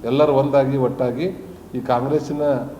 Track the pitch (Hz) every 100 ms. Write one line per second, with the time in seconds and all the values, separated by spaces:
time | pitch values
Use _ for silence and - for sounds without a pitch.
0 | 117 135 151 135 143 139 131 135 123 -
1 | 123 117 180 185 - - - 127 123 123
2 | 135 151 - 147 147 127 - -